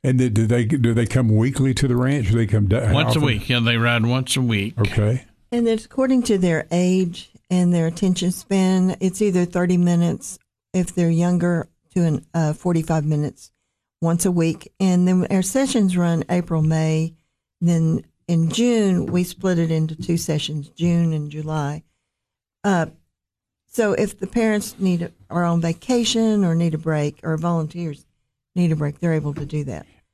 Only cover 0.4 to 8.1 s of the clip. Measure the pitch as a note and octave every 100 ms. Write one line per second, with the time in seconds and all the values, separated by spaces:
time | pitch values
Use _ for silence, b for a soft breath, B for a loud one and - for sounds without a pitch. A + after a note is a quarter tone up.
0.4 | A2 A#2+ A2 C#3+ A#2 A2+ A2+ B2+ A#2 G#2+
1.4 | B2 C3 C3+ A#2+ C3+ B2 B2+ C#3+ G2 A#2
2.4 | A2 G#2+ G2+ G#2+ G#2+ C3+ D#3+ D#3 D3 G#2+
3.4 | - B2 A#2 A#2 A#2 A#2+ A2+ B2+ C3 C3+
4.4 | B2 G#2 G2+ - G#2 - G#2 B2+ - _
5.4 | _ A#3+ A#3 A3 - - C4 C4 A#3+ G3+
6.4 | F3+ D#3+ - E3+ F3+ F#3 F3+ F3 - _
7.4 | _ F3+ F3 F3 E3 E3 F#3+